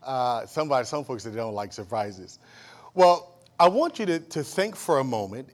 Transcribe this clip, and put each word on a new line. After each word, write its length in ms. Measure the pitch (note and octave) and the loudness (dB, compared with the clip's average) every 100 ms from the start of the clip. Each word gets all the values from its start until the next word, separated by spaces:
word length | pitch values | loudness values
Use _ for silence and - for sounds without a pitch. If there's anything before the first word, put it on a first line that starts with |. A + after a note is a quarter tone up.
Uh, 440 | C3 C3 B2 A#2+ G2 | -4 -2 0 -2 -4
somebody, 400 | - D#3 C3+ A#2+ | -4 0 0 0
some 180 | D3+ | -6
folks 200 | C#3+ B2 | -6 -8
that 100 | A2 | -8
don't 200 | G#2+ A2+ | -6 -6
like 180 | G#2 G2+ | -6 -8
surprises. 680 | - G2 A2+ G#2 F#2+ F#2 - _ - - - - | -10 -6 -4 -4 -8 -18 -20 _ -20 -20 -20 -14
Well, 360 | F#3 F3+ F3 - - _ _ | 4 6 6 -2 -20 _ _
I 80 | F3 | 6
want 300 | G3+ E4 D#4+ | 6 0 0
you 80 | G#3+ | -2
to, 120 | E3 | -2
to 240 | D#3+ D#3+ | -4 -8
think 320 | C#3 - G3+ | -6 -2 -2
for 240 | G3+ - D3+ | -4 0 0
a 60 | |
moment, 440 | C3+ A#2 G2+ G#2+ C#3 | 2 -2 -4 -8 -14